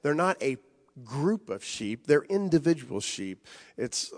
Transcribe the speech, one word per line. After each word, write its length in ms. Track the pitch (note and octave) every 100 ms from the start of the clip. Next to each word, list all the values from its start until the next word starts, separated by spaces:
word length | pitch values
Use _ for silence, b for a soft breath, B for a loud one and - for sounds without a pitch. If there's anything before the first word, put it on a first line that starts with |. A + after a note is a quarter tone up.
They're 120 | D3
not 260 | D3+ F3+ F#3+
a 160 | C3+ B2+ _ _ _ -
group 480 | A#2 C3 D#3 G#3+ -
of 140 | G2
sheep. 420 | - - G#2+ A#2 -
They're 160 | D3
individual 760 | - G3 G3 E3 D3 D#3+ B2 G2+
sheep. 440 | - - G2 F#2+ - B B -
It's 360 | A#2+ - -